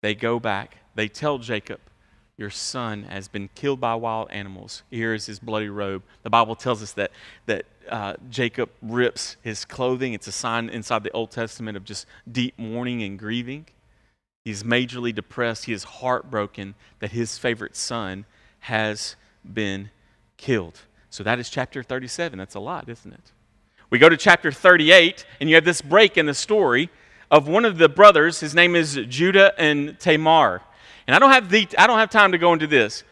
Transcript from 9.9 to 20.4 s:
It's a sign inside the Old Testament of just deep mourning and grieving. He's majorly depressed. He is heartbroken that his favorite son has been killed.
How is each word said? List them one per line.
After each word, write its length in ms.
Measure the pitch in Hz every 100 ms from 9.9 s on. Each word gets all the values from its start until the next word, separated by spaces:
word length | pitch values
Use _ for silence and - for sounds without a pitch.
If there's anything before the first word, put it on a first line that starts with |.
| 127 131
It's 140 | 110 -
a 40 |
sign 380 | - 123 117 113
inside 340 | 117 107 117
the 80 | 101
Old 200 | - 113
Testament 440 | - 113 - 110 101
of 80 |
just 220 | 98 101 - - -
deep 260 | 120 123 -
mourning 460 | 113 117 123 120
and 160 | 104 98
grieving. 460 | 107 117 123 139 156 _ _ _ _ _ _ _ -
He's 180 | 101
majorly 500 | 107 120 123 123 120
depressed. 520 | 107 - - 120 113 -
He 80 |
is 100 | 107
heartbroken 920 | - - 127 123 - 110 101 - 98 101 _ _
that 120 | 104
his 260 | 117 117 -
favorite 380 | 127 113 107 -
son 480 | - 120 101 95 104 _ _ _
has 560 | - 113 107 107 - - _ _
been 460 | - 101 104 98 98 _ _ _ _
killed. 460 | _